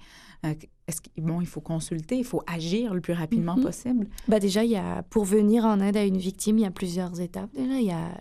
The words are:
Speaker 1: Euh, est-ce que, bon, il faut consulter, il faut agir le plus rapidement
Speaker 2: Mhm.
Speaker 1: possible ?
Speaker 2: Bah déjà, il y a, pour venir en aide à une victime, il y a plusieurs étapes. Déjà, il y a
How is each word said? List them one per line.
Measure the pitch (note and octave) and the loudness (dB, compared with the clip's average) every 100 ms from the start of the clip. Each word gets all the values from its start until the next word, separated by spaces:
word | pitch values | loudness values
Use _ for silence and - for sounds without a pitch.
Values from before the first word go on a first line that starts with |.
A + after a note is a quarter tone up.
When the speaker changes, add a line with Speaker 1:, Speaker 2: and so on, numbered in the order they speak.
| - - - - D#3+ | -12 -20 -20 -8 -6
Speaker 1:
Euh, | D#3 - _ - | -6 -10 _ -10
est-ce | D#3+ | -10
que, | - - | -10 -6
bon, | D#3+ E3 | -2 -2
il | E3+ | -4
faut | D#3 | -6
consulter, | - D#3+ D#3 E3 D#3 B3+ | -6 -4 -4 -6 -2 -2
il | A#3+ | -2
faut | E3 - | -4 -4
agir | E3+ E3 G#3 A#3+ | -6 -2 -2 0
le | F3+ | -2
plus | E3 | -2
rapidement | E3+ D#3 A3+ E3+ G3 | -4 0 0 2 0
Speaker 2:
Mhm. | |
Speaker 1:
possible ? | C4 - A#3+ B3 G3+ - - | 0 -2 -2 -2 -2 -4 0
Speaker 2:
Bah | G#3+ | 2
déjà, | G3 F#3+ A#3 | 4 2 2
il | |
y | G#3 | 0
a, | F3 F3 | -2 -6
pour | F3+ A3+ | -2 0
venir | G3 G#3+ G#3 A#3 A3 | 4 4 6 6 4
en | G3+ | 4
aide | G3 G#3 | 2 2
à | |
une | G3+ F#3+ | 2 0
victime, | F3+ F#3+ G#3 A3 | -2 -2 2 4
il | |
y | G#3 | 2
a | |
plusieurs | F3 F#3 F3 F3+ F3 | -2 -4 -4 -4 -4
étapes. | F3 F#3+ G#3 | -6 -8 -8
Déjà, | C#4 B3+ C4+ | -4 -2 0
il | G#3+ | 0
y | |
a | E3+ E3 - | -2 -6 -10